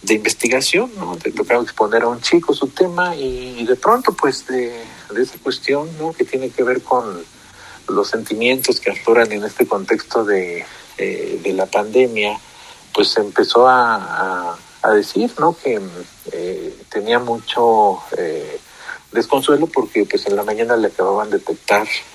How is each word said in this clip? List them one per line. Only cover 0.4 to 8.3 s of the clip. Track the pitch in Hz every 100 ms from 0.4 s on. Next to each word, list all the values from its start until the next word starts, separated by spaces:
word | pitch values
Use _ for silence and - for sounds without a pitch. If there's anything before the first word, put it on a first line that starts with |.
| 240 - - 175 247 208
¿no? | 180 -
Te | -
tocaba | - 107 120
exponer | 117 - 107 113
a | 117
un | 120
chico | - 175 165
su | 143 135
tema | - 185 175 180 160
y, | 131 127 127 123
y | 113
de |
pronto, | 127 202 240 -
pues, | - 143 127 -
de, | 127 120 117 113 - -
de | 104
esa | 131 -
cuestión, | 139 127 - 139 160 156
¿no? | 160
Que | 160
tiene | - 131 131
que | -
ver | 123 127
con | - 254 233 190 165 - - - - - -
los | 98 101
sentimientos | 113 107